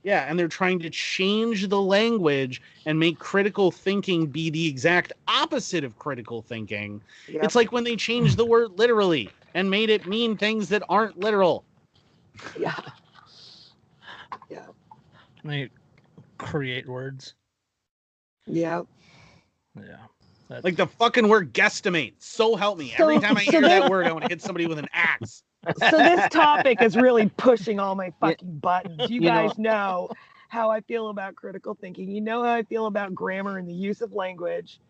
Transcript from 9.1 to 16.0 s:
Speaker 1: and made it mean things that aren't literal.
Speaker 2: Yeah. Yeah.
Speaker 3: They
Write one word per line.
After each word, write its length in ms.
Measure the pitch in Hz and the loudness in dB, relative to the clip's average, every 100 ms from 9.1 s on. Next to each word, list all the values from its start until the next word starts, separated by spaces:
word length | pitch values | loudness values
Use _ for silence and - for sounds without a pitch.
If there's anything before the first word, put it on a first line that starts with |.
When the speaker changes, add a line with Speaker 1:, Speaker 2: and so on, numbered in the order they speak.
| 151 95 _ _ | 2 -2 _ _
Speaker 1:
and 160 | 170 190 | -2 0
made 200 | 196 220 | 0 2
it 160 | 214 175 | 0 0
mean 300 | 220 233 208 | -2 -2 -2
things 320 | 208 220 180 | -2 -2 -2
that 140 | 208 - | -2 2
aren't 300 | 190 220 175 | 2 2 0
literal. 460 | 208 208 185 127 _ _ _ _ _ _ _ - - - | 0 4 4 2 _ _ _ _ _ _ _ -20 -18 -6
Speaker 2:
Yeah. 160 | 339 - - - _ - _ - - - - _ _ _ - - - - - | -6 -6 -12 -20 _ -20 _ -20 -20 -20 -20 _ _ _ -20 -20 -16 -18 -16
Yeah. 180 | - - - _ - _ _ _ _ | -20 -20 -20 _ -20 _ _ _ _
Speaker 3:
They 240 | 151 147 127 _ _ _ | -8 -6 -8 _ _ _